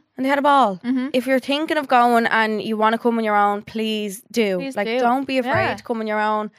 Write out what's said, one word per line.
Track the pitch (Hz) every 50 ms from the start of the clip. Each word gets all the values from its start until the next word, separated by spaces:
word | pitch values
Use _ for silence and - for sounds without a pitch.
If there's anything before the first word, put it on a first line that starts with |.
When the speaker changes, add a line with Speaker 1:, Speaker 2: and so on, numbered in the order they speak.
| - _ _ -
Speaker 1:
And | 262
they | 269
had | 285 285
a | 269
ball. | 294 285 277 247 208 190 175 -
Speaker 2:
Mm-hmm. | 240 262 254 254 262 -
Speaker 1:
If | 262 240 262
you're | 269 254
thinking | - - 277 285 320 320 320 311
of | 277 -
going | 269 240 240 240 240 233 233 -
and | - 220 220 214 214 208
you | - 220 220 214
wanna | 214 220 226 226
come | - 240 233 226
on | 226
your | 214 208
own, | 208 208 208 202 202 214
please | - - 220 220 220 220 214 214 202 190 208 - _
do. | - 240 220 196 185 180
Speaker 2:
Please | 269 269 262
Speaker 1:
Like, | 208 202 220
Speaker 2:
do. | 233 254
Speaker 1:
don't | 247 233 247 277 269
be | 269 262 262
afraid | 240 247 294 359 370
Speaker 2:
Yeah. | 285 214
Speaker 1:
to | 196 -
come | - 240 220
on | 220 214
your | 214 214
own. | 214 214 214 214 208 202 -